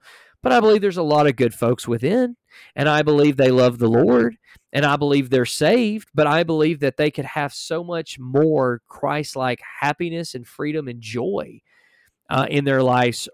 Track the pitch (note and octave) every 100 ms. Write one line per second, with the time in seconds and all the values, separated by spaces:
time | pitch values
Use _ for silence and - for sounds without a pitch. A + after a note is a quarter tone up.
0 | - - _ _ B3+ A#3+ A3 G#3 G3 F3+
1 | D#3 D3 D3 B2+ A#2+ - A#2 B2 - A#2
2 | C3 A#3+ B3 A#3+ _ - - C#3 D3 D3+
3 | D3+ D3 D3 C3+ C3 B2+ B2 A#2+ A#2 A#2
4 | F#3+ A#3+ A#3 A3+ _ - _ C#3 C#3+ C#3+
5 | C#3+ C#3+ B2 C3 A#2+ - D3+ B3 G#3+ G#3+
6 | - D3 D3 D#3+ E3 D#3 D#3 D3+ C#3 -
7 | D3+ D3+ C#3 D#3 C#3+ - - E3 F3 E3
8 | D#3 - B2+ C#3 D#3 D3+ B2+ A#2+ _ -
9 | C#3+ D3 D3 C3+ B2+ A#2+ - - C#3+ -
10 | F3 E3 D#3+ B2+ A#2+ - D3 D#3 C3+ A#2+
11 | A2 A2+ E3+ F#3+ - - _ _ _ _
12 | _ _ - C3 C3+ D3 C#3 C3+ B2+ B2
13 | B2 A#2 -